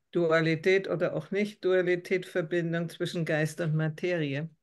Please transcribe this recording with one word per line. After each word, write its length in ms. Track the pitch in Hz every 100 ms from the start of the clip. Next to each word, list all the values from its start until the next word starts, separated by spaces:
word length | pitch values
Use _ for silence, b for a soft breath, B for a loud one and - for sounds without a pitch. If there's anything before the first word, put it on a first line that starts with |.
| _
Dualität 800 | 175 165 160 160 156 185 190 190
oder 240 | 170 170
auch 160 | 156 160
Nicht-Dualität, 960 | 190 208 - 180 185 175 180 180 185 180
Verbindung 640 | 185 160 175 165 165 170
zwischen 360 | - 175 180
Geist 360 | 160 156 156 -
und 160 | 170 156
Materie. 760 | 156 156 180 175 147 139 160 -